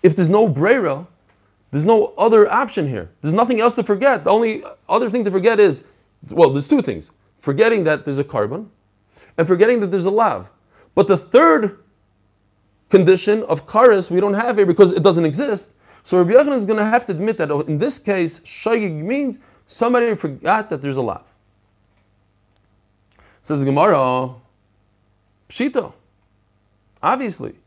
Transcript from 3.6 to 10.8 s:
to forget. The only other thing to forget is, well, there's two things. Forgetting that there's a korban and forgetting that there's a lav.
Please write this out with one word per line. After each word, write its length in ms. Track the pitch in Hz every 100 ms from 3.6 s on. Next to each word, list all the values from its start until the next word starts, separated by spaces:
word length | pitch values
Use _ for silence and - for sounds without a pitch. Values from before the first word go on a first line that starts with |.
| 233 233
to 80 |
forget. 400 | - 202 269 233
The 60 | 151
only 340 | 214 233 214 - - -
other 220 | 208 240
thing 160 | 240 202
to 60 |
forget 280 | 190 196 220
is, 260 | 202 139 _ _ _ _ -
well, 220 | - 151
there's 180 | 139 139
two 120 | 285
things. 300 | 175 87 - _ _ _
Forgetting 460 | - 143 220 226
that 220 | 156 151 147
there's 140 | 139
a 40 |
korban 440 | 139 123 104 156 214 _ _ _ _ _ _ -
and 80 | 165
forgetting 360 | 175 214 247
that 60 | 196
there's 180 | 190 175
a 60 |
lav. 400 | 208 220 107 92 _ _ _